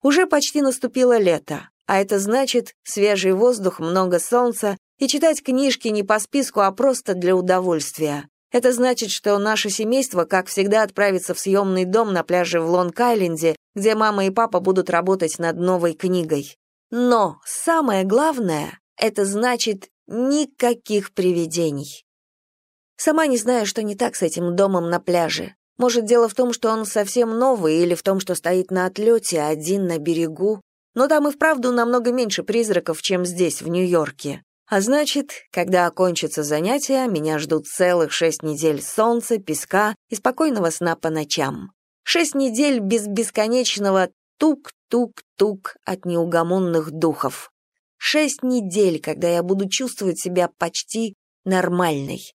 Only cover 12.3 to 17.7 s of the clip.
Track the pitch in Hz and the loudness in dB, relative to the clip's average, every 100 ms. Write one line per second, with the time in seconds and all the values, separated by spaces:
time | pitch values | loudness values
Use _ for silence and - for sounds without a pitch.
12.3 | 180 180 170 165 180 180 175 240 226 180 | 0 2 0 2 0 0 0 2 2 0
13.3 | 165 165 156 _ - 202 220 220 202 190 | 2 0 0 _ 0 0 2 2 2 0
14.3 | 190 233 180 190 190 180 170 180 190 165 | 0 0 0 2 0 2 0 2 0 0
15.3 | - 170 170 175 185 170 160 185 180 160 | -2 -4 0 0 2 0 -2 -2 -2 0
16.3 | 151 139 - _ _ _ 233 247 233 190 | -4 -4 -16 _ _ _ -2 2 2 2
17.3 | - - - - | -4 -14 -8 0